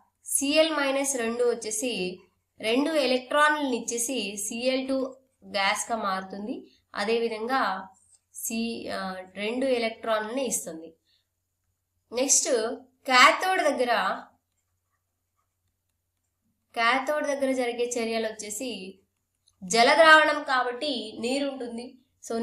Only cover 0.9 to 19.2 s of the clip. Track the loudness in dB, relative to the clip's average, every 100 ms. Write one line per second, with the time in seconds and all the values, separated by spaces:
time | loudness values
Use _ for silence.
0.9 | 0 -2 -2 -2 0 0 0 -4 -4 -4
1.9 | -2 -4 -6 -16 _ _ -6 0 0 2
2.9 | 0 2 0 0 2 4 2 -2 -4 -4
3.9 | -6 -4 -4 -6 -8 -8 -4 -2 -2 -2
4.9 | -4 -4 -10 _ _ -8 -2 0 -2 -4
5.9 | -4 -4 -4 -6 -10 -10 -10 -14 _ _
6.9 | -6 -2 0 -2 -4 -2 0 0 -2 -8
7.9 | -20 _ _ _ -12 -6 -4 -4 -6 -8
8.9 | -6 -6 -8 -12 -8 -6 -2 0 0 -2
9.9 | -4 -2 -2 -2 -4 -4 -4 -6 -12 -16
10.9 | -20 _ _ _ _ _ _ _ _ _
11.9 | _ _ -4 0 2 2 0 0 -6 -14
12.9 | _ 2 8 8 6 2 2 2 2 2
13.9 | 2 0 -4 -10 _ _ _ _ _ _
14.9 | _ _ _ _ _ _ _ _ _ _
15.9 | _ _ _ _ _ _ _ _ 0 2
16.9 | 4 2 -2 -2 0 0 0 -2 -2 -2
17.9 | -2 -2 -2 -4 -6 -10 -8 -8 -8 -12
18.9 | -16 _ _